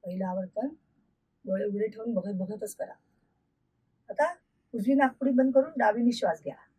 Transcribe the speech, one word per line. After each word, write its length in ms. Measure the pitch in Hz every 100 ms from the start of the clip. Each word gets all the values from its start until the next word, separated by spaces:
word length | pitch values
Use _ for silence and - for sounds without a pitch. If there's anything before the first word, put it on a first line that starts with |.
पहिलं 220 | 185 185 190
आवर्तन 420 | 185 185 - 262 320 _ _ _ _ _ _
डोळे 200 | - 190
उघडे 240 | 208 202 214
ठेवून 260 | 214 226
बघत 180 | 208 185
बघतच 420 | 190 185 208 - -
करा. 160 | - - _ _ _ _ _ _ _ _ _ _ _
आता 240 | 202 302 349 _ _ _
उजवी 200 | 233 202
नाकपुडी 360 | 277 269 - 269
बंद 240 | 247 262
करून 160 | 262 294
डावीने 420 | 269 214 214 240
श्वास 300 | 240 - -
घ्या. 120 | - - _